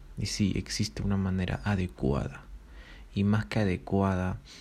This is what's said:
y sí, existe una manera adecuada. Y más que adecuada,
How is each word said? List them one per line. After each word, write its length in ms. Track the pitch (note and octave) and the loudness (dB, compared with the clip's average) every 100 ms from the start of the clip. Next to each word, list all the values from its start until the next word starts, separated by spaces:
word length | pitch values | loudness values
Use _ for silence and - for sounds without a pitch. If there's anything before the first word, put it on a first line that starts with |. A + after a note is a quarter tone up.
| - - | -10 -6
y 80 | G2+ | -4
sí, 280 | - G2 F2+ | 2 2 2
existe 480 | - - G#2 - | -2 -2 -2 -2
una 140 | G2 G2 | 0 2
manera 440 | F#2+ F#2 F2+ - | 2 0 0 0
adecuada. 800 | G#2 G2 F2+ - C2+ C#2 - - - - - - - - - | 0 2 0 0 0 2 -2 -8 -14 -18 -18 -20 -18 -18 -6
Y 100 | G#2 | 0
más 220 | G2+ G#2+ - | 4 4 2
que 140 | A2+ | 2
adecuada, 800 | G2+ F2 - G2 F#2+ F#2 F#2 - - - | 2 2 2 2 4 2 0 -2 -8 -20